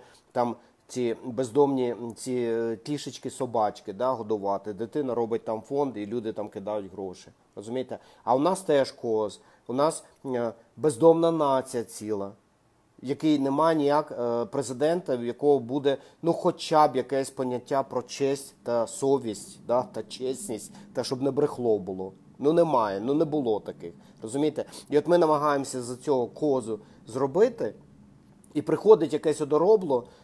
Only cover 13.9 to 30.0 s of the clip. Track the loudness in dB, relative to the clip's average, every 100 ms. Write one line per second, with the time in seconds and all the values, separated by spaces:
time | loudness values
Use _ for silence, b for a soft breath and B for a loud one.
13.9 | 2 0 -4 -2 -2 -2 -4 -4 -2 0
14.9 | 0 -2 -4 -4 0 2 2 2 -2 0
15.9 | -2 B B -2 0 0 -2 2 4 6
16.9 | 2 -2 -2 -2 -4 -4 -4 -2 -2 -2
17.9 | -6 -6 -2 -2 -2 -8 -12 -2 -2 -2
18.9 | -2 2 2 0 -8 -12 -14 0 0 0
19.9 | -10 -12 -8 -8 -6 -8 -10 -10 B B
20.9 | -6 -4 -2 0 0 0 0 0 0 0
21.9 | -8 -10 -14 -20 -2 2 4 4 4 2
22.9 | -2 0 0 0 0 0 -2 -4 -14 -14
23.9 | -16 B B -8 -2 -2 -2 -10 B B
24.9 | 0 4 4 6 4 2 0 -2 -6 -8
25.9 | -8 0 0 0 -2 0 0 -2 -8 B
26.9 | B -10 -4 -2 2 2 2 -8 -8 -20
27.9 | -20 -20 -20 _ -20 _ -6 0 2 8
28.9 | 8 6 0 0 -2 2 2 6 4 4
29.9 | -2